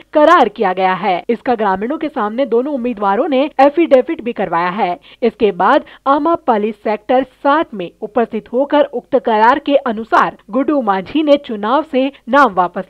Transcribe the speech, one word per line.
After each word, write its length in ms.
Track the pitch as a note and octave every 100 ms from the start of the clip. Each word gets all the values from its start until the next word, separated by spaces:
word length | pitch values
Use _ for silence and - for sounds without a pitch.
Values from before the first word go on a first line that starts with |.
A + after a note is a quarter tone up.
| -
करार 360 | D#4 D4+ F4 A3+
किया 240 | - F#3+
गया 220 | F3+ F#3
है। 300 | F#3 G#3 F3 -
इसका 260 | A3+ C4+
ग्रामीणों 440 | A3+ G#3 F#3+ A#3 D#4
के 100 | D4+
सामने 380 | - G#3 A3+ C#4
दोनों 280 | A3+ C4+
उम्मीदवारों 540 | C4+ A#3+ G#3 G3+ G3+ E4
ने 220 | C4 D4 -
एफिडेविट 600 | C#4+ E4+ D4+ C4 B3+ E4
भी 120 | A3+
करवाया 380 | A3+ F3+ E3+ F3+
है। 300 | G3+ F3+ F3 - -
इसके 300 | A#3 - G3+
बाद 320 | F3 G3 C#4+ - - C4+
आमापाली 640 | D4 D#4+ E4 - G#3+ G#3+
सेक्टर 500 | G#3+ A3+ G#3+ - B3+
सात 520 | C4 _ C#4 D4+ D#4+
में 160 | G3+ E3+ -
उपस्थित 520 | G#3 A#3+ A3+ A3 -
होकर 300 | A#3+ C#4+ D4
उक्त 360 | - A#3+ - C4+
करार 400 | B3 G#3+ A3+ D4
के 180 | C#4+ C#4
अनुसार 600 | B3 G#3+ A3+ E4 G#3+ A3 -
गुड्डू 320 | A#3 C#4+ D4
माझी 400 | G#3+ F#3+ F#3 D4+
ने 140 | D4+ C#4+
चुनाव 460 | C#4+ G#3+ G#3+ C#4+
से 160 | D#4 C4 C4+ - -
नाम 260 | C#4 B3
वापस 300 | F#3 F3 G3+